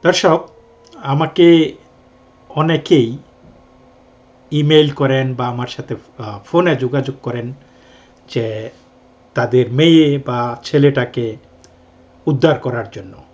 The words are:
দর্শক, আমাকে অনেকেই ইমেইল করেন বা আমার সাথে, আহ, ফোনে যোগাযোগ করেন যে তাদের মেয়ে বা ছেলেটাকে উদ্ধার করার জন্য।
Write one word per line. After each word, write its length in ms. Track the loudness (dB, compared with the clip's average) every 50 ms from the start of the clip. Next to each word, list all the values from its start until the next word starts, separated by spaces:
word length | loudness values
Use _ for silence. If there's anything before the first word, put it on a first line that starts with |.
| _
দর্শক, 440 | 0 0 2 2 2 2 2 -2 -8 -20 -20 _ _ _ _ _ _ _
আমাকে 760 | -16 -6 -4 -2 -2 -2 -4 0 4 6 6 6 6 4 0 -4 -12 _ _ _ _ _ _ _ _ _ _ _ _ _ _
অনেকেই 680 | -6 -4 -2 0 0 -2 2 2 2 2 4 0 -4 -10 -14 _ _ _ _ -20 -20 _ _ _ _ _ _ _ _ _ _ _ _ _ _ _ _ _ _ _
ইমেইল 380 | -4 -2 0 4 6 4 4 4
করেন 440 | 0 -2 0 0 0 0 -2 -4 -4
বা 140 | -4 -6 -6
আমার 200 | -6 -6 -8 -10
সাথে, 280 | -10 -14 -10 -10 -10 -12 -12 _ _ -14
আহ, 220 | -14 -12 -12 -14 -16
ফোনে 300 | -2 0 0 2 2 0
যোগাযোগ 400 | -2 -2 -4 -4 -4 -4 -4 -8 -10
করেন 320 | -10 -10 -8 -8 -8 -10 -12 -14 _ _ _ _ _ _ _ _ _ _ _ _ _ _
যে 400 | -6 -6 -4 -4 -6 -10 -12 -14 -16 _ _ _ _ _ _ _ _ _ _ _ _
তাদের 380 | -4 -4 0 2 0 0 2
মেয়ে 480 | 0 2 4 6 6 6 6 4 2 -2 -4
বা 320 | -6 -6 -6 -6 -6 -8 -10 -12
ছেলেটাকে 720 | -2 0 2 2 4 2 2 -4 -4 -6 -8 -8 -8 -8 -12 _ _ _ _ _ -20 _ _ _ _ _ _ _ _ _ _ _
উদ্ধার 340 | -4 -2 2 2 2 0 0
করার 320 | -4 -8 -8 -8 -10 -10
জন্য। 320 | -14 -18 -18 -18 -20 -20 -20 _